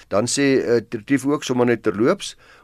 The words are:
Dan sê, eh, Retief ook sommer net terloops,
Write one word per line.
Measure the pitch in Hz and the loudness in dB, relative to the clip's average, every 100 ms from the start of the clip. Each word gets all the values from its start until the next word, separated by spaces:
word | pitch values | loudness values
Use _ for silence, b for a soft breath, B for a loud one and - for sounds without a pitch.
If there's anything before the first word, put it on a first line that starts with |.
| B | B
Dan | 95 120 | -2 -2
sê, | - 139 131 | 0 2 2
eh, | 80 117 107 | 2 0 -2
Retief | 117 104 139 139 | -8 -2 -2 0
ook | 147 | -2
sommer | - 123 123 | -2 0 2
net | 117 | 0
terloops, | 107 95 127 196 - - b b | 0 0 0 0 -6 -16 b b